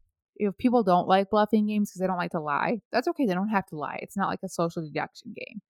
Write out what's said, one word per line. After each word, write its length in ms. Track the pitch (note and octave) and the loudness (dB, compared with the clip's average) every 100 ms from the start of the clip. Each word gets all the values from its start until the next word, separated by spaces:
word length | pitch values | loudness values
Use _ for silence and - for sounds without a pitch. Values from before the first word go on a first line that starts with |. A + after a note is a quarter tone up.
| _ _ _ - | _ _ _ -4
if 200 | G#3 F#3 | -4 0
people 260 | B3+ A#3+ | 2 4
don't 240 | F#3+ F3+ - | 4 4 4
like 220 | F#3+ G3+ | 2 4
bluffing 380 | G#3+ G#3+ A3 G#3 | 2 4 2 2
games 240 | G#3+ G#3 | 0 -2
'cause 80 | F3+ | -2
they 80 | F#3 | -2
don't 80 | F3+ | -2
like 160 | F3 | -4
to 80 | F3 | -4
lie, 400 | D3+ C#3+ E3 G3+ - | -2 0 0 -2 -4
that's 160 | - E4+ | -2 -2
okay. 160 | E4 B3+ | 0 0
They 80 | |
don't 160 | F3+ G3+ | 0 0
have 160 | G#3 - | -2 -2
to 80 | D#3 | -8
lie. 240 | C#3 - | -8 -8
It's 140 | - - | -8 -4
not 140 | F#3+ | -2
like 100 | F#3 | -4
a 60 | F#3+ | -6
social 340 | - E3+ F3 | -4 -2 -4
deduction 520 | D#3 C#3+ C#3 - - - | -6 -6 -6 -8 -16 -14
game 240 | - G#3+ - | -14 -16 -18